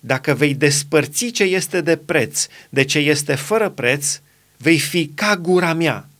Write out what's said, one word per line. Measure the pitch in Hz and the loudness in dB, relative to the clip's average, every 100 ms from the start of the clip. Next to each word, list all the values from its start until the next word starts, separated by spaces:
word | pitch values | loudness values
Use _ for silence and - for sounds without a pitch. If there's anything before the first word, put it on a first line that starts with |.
Dacă | 117 131 - | -2 -2 0
vei | 139 147 | 2 2
despărți | 139 147 143 - 160 147 - 240 | 2 2 0 0 0 0 -4 -4
ce | 233 | -2
este | 196 185 180 185 | 0 0 -2 -4
de | 156 160 | 0 -2
preț | 160 165 110 - - - - | 0 -2 -2 -4 -8 -10 -6
de | 139 | 0
ce | 139 151 | 2 2
este | 147 147 147 | 2 0 0
fără | 139 - 220 208 | -4 0 0 0
preț, | - 123 143 143 - _ _ _ _ | -2 0 0 -2 -6 _ _ _ _
vei | 127 165 | 2 2
fi | 139 175 156 | 2 -2 -2
ca | 143 208 202 | -2 0 0
gura | 170 180 175 | 2 2 2
mea. | 165 165 110 - _ | 0 0 -2 -8 _